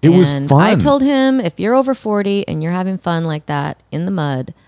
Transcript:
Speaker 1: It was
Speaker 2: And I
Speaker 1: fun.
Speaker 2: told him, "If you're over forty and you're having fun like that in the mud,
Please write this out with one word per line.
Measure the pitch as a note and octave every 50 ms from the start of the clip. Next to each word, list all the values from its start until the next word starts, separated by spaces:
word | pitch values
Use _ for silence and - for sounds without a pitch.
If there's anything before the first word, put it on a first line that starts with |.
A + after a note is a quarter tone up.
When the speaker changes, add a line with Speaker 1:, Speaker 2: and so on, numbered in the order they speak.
| -
Speaker 1:
It | D3+
was | E3+ F#3 F3+ D3 C#3+
Speaker 2:
And | C#3 C#3 C#3+
I | C#3 C#3+ D#3+ F3+
Speaker 1:
fun. | G#3 D#3+
Speaker 2:
told | F#3 D4 C#4 C#4+ C4
him, | C#4 C#4+ C4 C4 C4+ C4 C4
"If | A3 E3+ - -
you're | F3+ G#3 B3
over | C4 C4 C4 C4
forty | - - A3 G#3 G3+ G3+ G3+ G3+ G3+ - -
and | - D#3
you're | D#3 E3 F3
having | F#3 F#3 F#3+ F#3+ F3+
fun | - F3 E3+ E3 E3
like | E3 D3+ D3+ D3+
that | - D3+ C#3+ C#3+ D3+ - - _ _ -
in | D#3 E3+
the | F#3
mud, | G3 F3+ D3+ D3 C#3 C3 C3 - - _ _